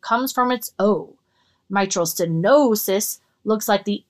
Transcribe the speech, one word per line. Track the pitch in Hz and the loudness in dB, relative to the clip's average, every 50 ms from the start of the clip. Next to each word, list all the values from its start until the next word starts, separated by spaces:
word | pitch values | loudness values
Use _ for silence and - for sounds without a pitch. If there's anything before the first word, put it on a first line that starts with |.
comes | - - 226 240 262 262 | -6 -2 -2 -2 -2 -2
from | - - 247 247 | -2 -2 0 0
its | 247 240 - - - - | 0 -2 -4 -12 -4 -2
O. | 190 208 202 160 - - - _ _ _ _ _ _ _ _ _ _ _ | 0 2 2 0 -2 -8 -16 _ _ _ _ _ _ _ _ _ _ _
Mitral | 190 196 196 190 - 190 170 | -2 -2 -2 0 0 -2 -2
stenosis | 165 - - 180 165 165 165 170 202 269 302 294 240 220 208 - - 190 202 214 - - - _ _ _ _ _ | -2 -2 -2 -2 -2 0 0 2 4 6 6 6 4 2 0 0 -2 -2 -2 -2 -4 -8 -12 _ _ _ _ _
looks | 208 220 214 - - | -2 -2 -2 0 0
like | 208 202 - | -2 -2 0
the | 208 202 208 - _ | -4 -6 -6 -2 _